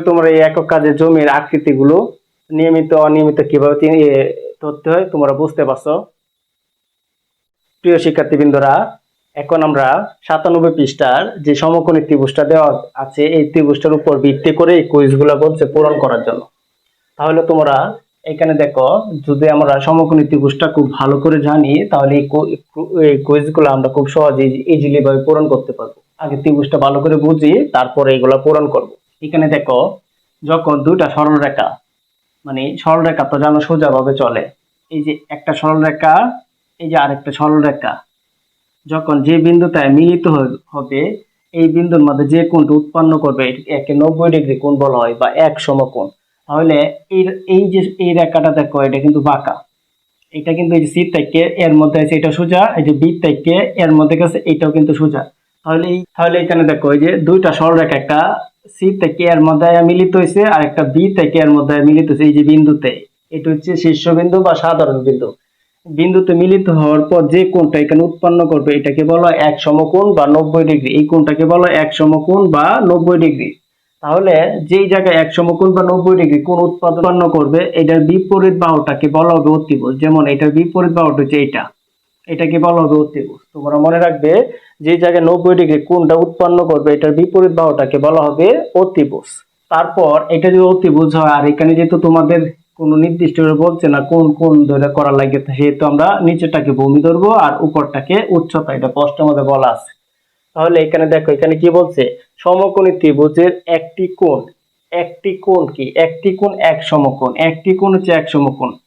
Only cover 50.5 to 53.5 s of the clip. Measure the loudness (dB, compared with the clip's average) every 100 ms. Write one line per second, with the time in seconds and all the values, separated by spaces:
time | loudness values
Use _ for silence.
50.5 | -4 0 0 0 -2 -2 -4 -2 -2 -2
51.5 | 0 2 4 2 0 0 0 -2 -2 0
52.5 | 2 2 0 0 2 0 0 -2 -2 0